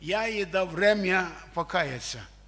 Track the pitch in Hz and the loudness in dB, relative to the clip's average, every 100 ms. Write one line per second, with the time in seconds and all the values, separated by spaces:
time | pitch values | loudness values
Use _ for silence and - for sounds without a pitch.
0 | 151 208 226 214 190 185 185 160 202 214 | -2 -2 -2 -2 -2 0 0 4 4 4
1 | 185 185 175 - - - 165 185 147 127 | 4 2 0 -8 -8 -6 0 0 0 -4
2 | - 120 104 - | -8 -10 -12 -20